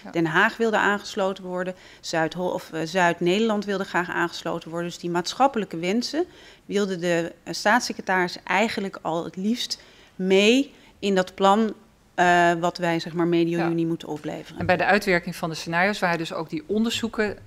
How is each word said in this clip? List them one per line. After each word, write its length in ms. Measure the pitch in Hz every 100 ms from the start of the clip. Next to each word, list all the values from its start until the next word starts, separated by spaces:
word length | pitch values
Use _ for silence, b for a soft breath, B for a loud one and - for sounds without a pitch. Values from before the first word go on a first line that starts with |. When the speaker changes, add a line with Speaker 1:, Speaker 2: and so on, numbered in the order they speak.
Speaker 1:
Ja. 60 | 196
Speaker 2:
Den 160 | 170 160
Haag 300 | 170 220 226
wilde 200 | 226 214
aangesloten 640 | 196 202 - 214 190 196
worden, 300 | 180 180 185 180 B B
Zuid-Hol-, 520 | - 165 160 170 180
of, 200 | - -
eh, 80 | 160
Zuid-Nederland 800 | 160 185 175 170 175 196 226 208
wilde 200 | 196 190
graag 260 | 190 175 175
aangesloten 600 | - 170 - 170 170 165
worden. 180 | 165 175
Dus 100 | -
die 120 | 175
maatschappelijke 680 | 170 165 - 269 226 185 165
wensen 460 | 180 226 240 302 359 B B B
wilde 320 | - 196 202 180
de, 360 | 175 170 170 -
eh, 100 | -
staatssecretaris 840 | 165 208 240 - 220 202 185 175 -
eigenlijk 540 | - 185 220 - 196 -
al 220 | 170 165
het 120 | 170 190
liefst 460 | 208 240 - - B B B -
mee 580 | 185 190 208 254 277 B B _
in 160 | 202
dat 200 | 190 185
plan, 380 | - 196 208 220 - - _ _
eh, 380 | - 180 175 170 170
wat 180 | 175 175
wij, 200 | 175 165
zeg 120 | 170
maar, 140 | 170 170
medio 320 | 170 165 170
Speaker 1:
Ja. 100 | 170
Speaker 2:
juni 180 | 165 165
moeten 220 | 165 -
opleveren. 520 | 147 151 165 - -
Speaker 1:
En 60 | 175
bij 100 | 175
de 80 |
uitwerking 520 | 175 202 196 175 180 165
van 120 | 170
de 60 | 156
scenario's 420 | 170 165 196 202
waren 200 | 180 170
dus 140 | 165
ook 180 | 185 160
die 140 | 160 -
onderzoeken, 720 | 208 226 - 220 - 208 -